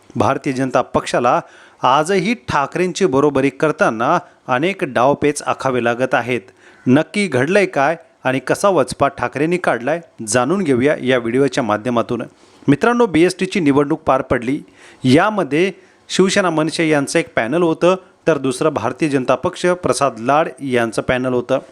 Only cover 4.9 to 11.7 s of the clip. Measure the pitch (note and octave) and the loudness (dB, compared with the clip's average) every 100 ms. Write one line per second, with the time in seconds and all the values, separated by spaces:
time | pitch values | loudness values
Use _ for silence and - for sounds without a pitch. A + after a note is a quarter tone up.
4.9 | A#2 B2+ C#3+ D3 D3 - A#2+ C3+ B2+ A#2 | 0 2 2 0 -2 -4 -4 -2 0 0
5.9 | A#2+ B2+ - A#2+ A#2+ - - - - - | -2 0 -2 -2 -6 -6 -20 -20 -6 2
6.9 | C3+ D#3+ G#3 G3 B2 C#3 G3+ F#3 C#3+ C#3 | 2 2 -2 -2 0 2 2 2 0 0
7.9 | E3 - _ C3+ C3 - C#3 G3+ F3 - | -2 -8 _ -4 -2 -2 0 2 2 0
8.9 | - C#3 - A#2+ C3 D#3 F3+ F3+ B2+ B2 | 0 -2 -2 -6 -2 -2 -2 -2 -2 -2
9.9 | E3 - - A2 A#2+ B2 G3 D#3+ B2 C3+ | -6 -8 -14 -2 0 0 0 0 2 2
10.9 | - B2+ B2+ A2+ B2 C#3 C#3+ A2+ | 0 0 0 0 0 0 0 -2